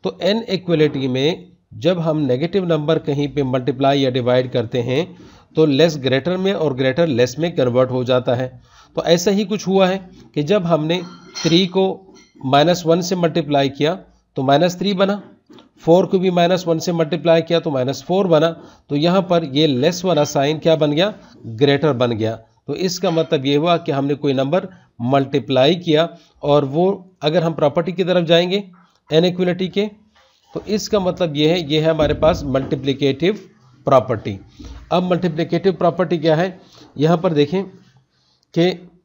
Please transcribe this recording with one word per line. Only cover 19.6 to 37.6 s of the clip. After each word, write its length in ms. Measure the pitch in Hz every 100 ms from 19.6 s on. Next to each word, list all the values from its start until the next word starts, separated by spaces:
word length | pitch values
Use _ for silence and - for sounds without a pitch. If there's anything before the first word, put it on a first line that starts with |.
| 156
लेस 380 | 123 147 175 190
वाला 180 | 156
साइन 360 | 147 147 139 156
क्या 160 | 165 160
बन 160 | 151
गया? 220 | 147 196 214 - - 117
ग्रेटर 480 | 110 143 139 160
बन 180 | 123 123
गया। 240 | 113 110 110 - _ -
तो 80 | 147
इसका 360 | 185 175 190
मतलब 340 | 160 160 156 135
ये 100 | 143
हुआ 220 | 165 170
कि 140 | 165
हमने 240 | 139 139 143
कोई 180 | 147
नंबर 340 | 135 135 175 190 - _ _
मल्टीप्लाई 720 | 120 135 131 143 117 131 139 180
किया, 420 | 175 151 170 - _ _
और 220 | 143 147 139
वो 500 | 143 185 196 - _
अगर 220 | 151 165
हम 100 | 165
प्रॉपर्टी 400 | 156 147 175 170
की 100 | 175
तरफ 220 | 175 175 165
जाएंगे 460 | 170 180 196 202 _ _ _ _
इनइक्वलिटी 540 | 151 180 175 180 180 185
के, 200 | - 208 208 _ _ _ _ _
तो 80 | - -
इसका 320 | 208 - 208
मतलब 360 | 180 170 175 147
ये 160 | 151
है, 200 | 180 147
ये 100 | 156
है 80 | 156
हमारे 240 | 156 147
पास 300 | - 156 175
मल्टीप्लिकेटिव 1040 | 143 131 131 147 135 139 139 131 165 208 - _ _ _ -
प्रॉपर्टी। 540 | 135 - 113 120 98 - - - - -
अब 120 | 170
मल्टीप्लिकेटिव 720 | 180 175 180 156 170 170 196
प्रॉपर्टी 440 | 165 175 170 180 175
क्या 180 | 160 156
है? 260 | 185 180 - - - -
यहां 200 | 151 170
पर 160 | 185
देखें 300 | 151 147 185